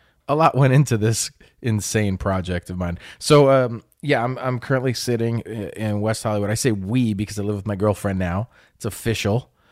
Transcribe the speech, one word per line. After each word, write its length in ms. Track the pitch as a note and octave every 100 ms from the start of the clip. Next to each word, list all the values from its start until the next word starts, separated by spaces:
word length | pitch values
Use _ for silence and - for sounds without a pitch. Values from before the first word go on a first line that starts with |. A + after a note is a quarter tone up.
| _ _ -
a 60 |
lot 220 | D3+ D#3+ B2+
went 160 | C3+
into 240 | C3 C#3+ A2+
this 340 | A2 A2+ - - - _
insane 540 | - G#2+ - A2 G#2 F#2+
project 540 | G2+ F#2+ F2 F2+ -
of 80 | F#2
mine. 200 | F2 E2+ - -
So, 320 | - D3 C#3
um, 320 | C3+ B2 A2+ - _
yeah, 200 | C#3+ C3
I'm, 160 | A#2+ B2+
I'm 220 | B2+ B2
currently 340 | - C3+ C3
sitting 480 | A#2 - A#2 A#2 A#2 -
i-, 240 | A2 G2 -
in 240 | G#2+ G#2
West 220 | G#2+ A2
Hollywood. 280 | A2+ G#2+ G2+
I 40 |
say 180 | A2 C3
we 420 | G#2 F#2+ B2+ A#2
because 240 | G2+ G#2+ G#2
I 40 |
live 140 | G2+ G2+
with 100 | G2+
my 100 | G2
girlfriend 420 | G#2+ G2+ G2 F#2+
now. 300 | F2+ F2+ A#2 _ _
It's 100 | _
official. 680 | A2 - A#2+ G#2+ G2+ A#2 - _ _